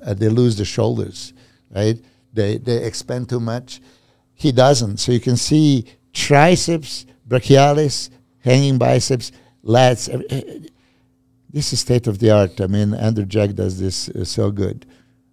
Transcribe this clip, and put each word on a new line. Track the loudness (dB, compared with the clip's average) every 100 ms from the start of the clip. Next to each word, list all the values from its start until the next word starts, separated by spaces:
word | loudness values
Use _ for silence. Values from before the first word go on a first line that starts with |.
| -6
uh, |
they | -2 0
lose | 2 2 0
the | -4
shoulders, | -2 -2 -2 -8 -12 -18 -20 _ _ _
right? | -4 -2 -2 _ _ _
They, | -4 -4 -4
they | -4 -4
expand | -4 -10 -8 -8 -6
too | -6
much. | -6 -8 -10 -20 _ _ _ _ _
He | _ 0
doesn't. | 4 4 4 0 -4
So | -2
you | -2
can | 0 -2
see | 0 2 4 2 -2 _ _
triceps, | -8 2 4 6 4 0 -4 -6 -14 -16 _ -4
brachialis, | -2 4 6 6 4 0 -4 -10 _ _ _
hanging | 2 2 2 2
biceps, | 2 2 0 -4 -6 -18 _ _
lats. | 0 4 4 2 -4
Every, | -10 -8
eh, | -10 -10 -16 -20 _ _ _ _ _ _ _ _
this | -8 -4
is | -4
state | 0 0 0
of | 0
the | 4
art. | 4 2 0
I | -2
mean, | 0 0
Andrew | 0 -2 -2 -2
Jack | -2 -2 -2
does | -4 -4
this, | -6 -6 -8
uh, | -8 -6
so | -4 -2
good. | -2 -4 -6 -14 _ _ _ _